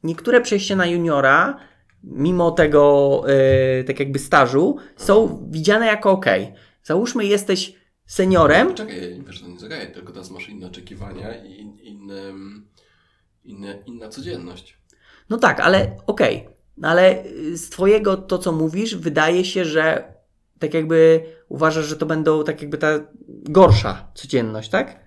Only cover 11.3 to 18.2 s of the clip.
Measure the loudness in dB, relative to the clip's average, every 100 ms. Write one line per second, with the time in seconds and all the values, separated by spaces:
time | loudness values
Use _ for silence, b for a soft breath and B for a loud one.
11.3 | -16 -18 -20 -20 -20 -20 -20 -18 -16 -16
12.3 | -16 -18 -20 -20 _ _ _ _ _ _
13.3 | _ _ -18 -16 -18 -18 -20 -18 -16 -12
14.3 | -12 -14 -18 -20 _ _ b b b b
15.3 | 0 2 2 2 2 0 -8 -8 0 0
16.3 | 0 -10 _ _ -8 -2 4 4 4 -6
17.3 | -12 -10 -10 -12 -2 2 4 2 -2